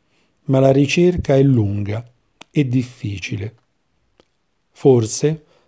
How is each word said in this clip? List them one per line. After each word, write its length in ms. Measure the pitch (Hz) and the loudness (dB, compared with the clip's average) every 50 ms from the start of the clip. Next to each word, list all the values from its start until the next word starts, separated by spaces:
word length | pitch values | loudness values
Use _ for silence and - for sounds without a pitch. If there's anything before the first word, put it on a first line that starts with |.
| _ _ _ _ _ _ _ _ _ | _ _ _ _ _ _ _ _ _
ma 160 | - 135 135 | -2 0 2
la 100 | 135 135 | 4 4
ricerca 640 | 131 139 143 131 - 175 175 180 175 165 - - 139 | 4 2 2 0 0 0 0 0 0 -2 -2 0 2
è 80 | 135 | 2
lunga 640 | 139 139 131 117 104 98 101 101 101 101 107 113 120 - _ _ _ _ _ - - _ | 4 4 2 2 0 -2 -4 -6 -6 -8 -8 -10 -10 -14 _ _ _ _ _ -20 -20 _
e 180 | - 156 143 123 | -4 -2 -2 0
difficile. 880 | 120 131 120 - - - - 107 101 90 - - - 98 101 107 - _ _ _ _ _ _ _ _ _ _ _ _ _ _ _ _ _ _ _ _ _ _ _ | -2 -2 -4 -4 -8 -12 -10 -10 -8 -10 -10 -10 -10 -10 -10 -12 -14 _ _ _ _ _ _ _ _ _ _ _ _ _ _ _ _ _ _ _ _ _ _ _
Forse 760 | _ - - 143 127 120 113 107 - - - 151 160 156 - _ _ _ _ | _ 0 2 4 4 4 2 -2 -4 -4 -4 -4 -4 -6 -10 _ _ _ _